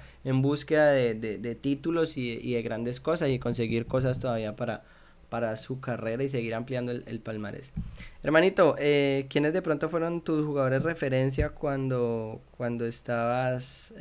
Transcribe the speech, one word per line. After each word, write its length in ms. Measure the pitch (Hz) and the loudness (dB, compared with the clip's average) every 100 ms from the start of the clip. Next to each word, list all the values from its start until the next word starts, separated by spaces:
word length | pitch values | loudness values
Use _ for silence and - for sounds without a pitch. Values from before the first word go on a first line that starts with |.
| - - | -10 -8
en 180 | 135 131 | 0 2
búsqueda 500 | 139 147 139 151 147 | 4 2 2 6 6
de, 220 | 135 120 | 6 4
de, 240 | 110 113 98 | 0 -4 -4
de 160 | 117 | -6
títulos 640 | 113 139 143 170 170 160 143 | -4 -2 0 0 2 0 0
y, 140 | 123 | -4
y 240 | 117 123 120 | -4 -2 0
de 80 | |
grandes 360 | 113 113 117 127 | 0 -2 -4 -4
cosas 300 | - 170 147 | 0 2 2
y 80 | 123 | 2
conseguir 480 | 120 117 113 113 117 | 0 0 0 0 0
cosas 340 | 131 127 127 | 0 2 0
todavía 360 | 127 113 107 - | -2 -2 -4 -4
para, 260 | 117 107 - - - - - | -6 -6 -10 -20 -20 -20 -8
para 260 | 117 117 113 | -4 -4 -4
su 240 | - 131 | -8 -8
carrera 440 | 131 113 110 120 | -6 -4 -4 -2
y 60 | 139 | -2
seguir 260 | 131 113 113 | -2 -2 -4
ampliando 360 | 123 123 123 | -4 -4 -4
el, 120 | 120 - | -6 -8
el 140 | 113 | -10
palmarés. 520 | 113 107 101 - - - - - - - | -8 -8 -8 -10 -10 -10 -10 -12 -16 -8
Hermanito, 520 | 147 160 190 190 160 123 | 2 6 6 6 6 6
eh, 480 | 147 147 139 135 135 | 4 4 4 0 0
¿quiénes 240 | 147 151 | 2 2
de 80 | 180 | 0
pronto 280 | 175 151 160 | 0 0 0
fueron 320 | 170 165 170 | -2 -2 -4
tus 220 | 165 156 | -2 -2
jugadores 380 | 151 143 131 135 | 0 0 2 2
referencia 680 | 160 165 139 131 135 131 - | 0 -2 0 2 2 0 -2
cuando, 920 | - 147 139 135 127 120 113 110 120 - - | -2 -4 -2 0 0 0 -2 -4 -10 -14 -8
cuando 300 | 120 117 117 | -4 -2 -4
estabas, 1040 | 117 - 117 117 123 127 127 131 - - 220 | -6 -4 0 0 0 0 -2 -6 -12 -14 -14